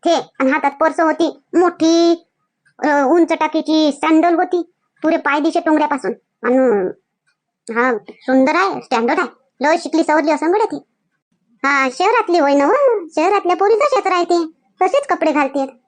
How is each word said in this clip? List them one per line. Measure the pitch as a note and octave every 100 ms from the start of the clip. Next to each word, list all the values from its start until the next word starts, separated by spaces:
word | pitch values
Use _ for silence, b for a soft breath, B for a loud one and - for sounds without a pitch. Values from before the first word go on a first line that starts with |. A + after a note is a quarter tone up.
ते, | F4
आणि | D#4+ - _ C4
हातात | C4 C#4 C#4
पर्स | D#4+ -
होती | D#4+ D#4 E4 - _
मोठी, | E4 F4 F4 D#4+ E4 E4+ E4+ _ _ _ _ _ _
अ, | D4 C#4+
उंच | C4+ E4+ E4
टाकीची | D#4+ D#4 D#4+ D4+ D#4 D#4
सॅन्डल | C#4+ D#4 D#4+ E4+
होती, | E4 F4+ F4+ E4 _ _ _
पुरे | D#4 E4
पाय | D4 C#4+
दिसे | D#4 E4
टोंगऱ्यापासून. | D#4+ D#4 - C4+ F#3+ A3+ _ _
आणि | A3+ C4 C4 G#3 F#3 - _ _ _ _ _ _ -
हा, | A3+ B3+ A3
सुंदर | G3+ - - C4 C4
आहे, | D#4+ G4 C#4+
स्टँडर्ड | - A#3 A#3 D#4+
आहे, | D#4+ _ _ _
लय | C#4 E4+
शिकली | C#4+ D#4+
सवरली | D#4+ D4+ D4+
असं | D4+ D#4
गड्या | G4 A4
ती. | C#4+ _ _ _ _ _ _ _ _
हा, | C4 C#4+ C4+ B4
शहरातली | F#4 A#4+ A4 F4
होय | C#4
ना | C#4
हो, | C#4+ B4+ C#5 A4 D#4+
शहरातल्या | - E4+ G4+ F#4 F4+
पोरी | G4
तशाच | A4 C#5+ B4+ G4
राहते, | F4+ F4 F4 D#4+ _ _ _
तसेच | F#4 C#5 C#5+
कपडे | F4+ D#4+
घालते. | D4 C4+ C#4 C4+ -